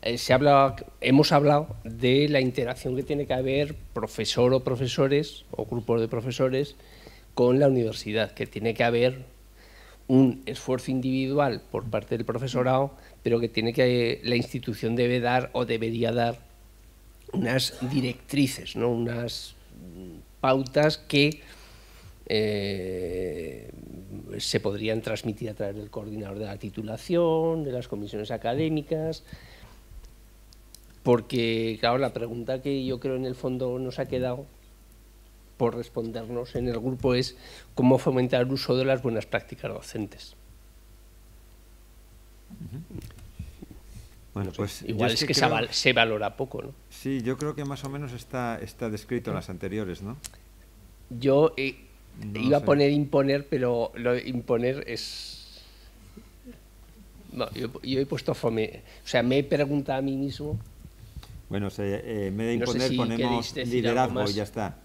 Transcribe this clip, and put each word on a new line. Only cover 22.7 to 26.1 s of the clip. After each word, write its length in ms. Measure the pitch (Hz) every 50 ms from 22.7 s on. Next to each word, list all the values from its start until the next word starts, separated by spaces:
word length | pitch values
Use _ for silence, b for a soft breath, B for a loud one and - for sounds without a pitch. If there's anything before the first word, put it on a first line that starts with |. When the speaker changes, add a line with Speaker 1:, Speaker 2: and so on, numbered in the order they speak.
| 98 98 90 92 92 90 90 85 90 92 92 90 76 85 82 76 65 57 55 - - - - - - 78 95 95 101 101 - - 98 -
Speaker 1:
se 220 | - - - 113
podrían 400 | 107 110 98 101 107 110 110 113
transmitir 480 | 110 - 110 104 - 117 104 - 123 113
a 40 | 104
través 200 | - 110 101 101
del 140 | 104 104 104
coordinador 500 | - 120 104 107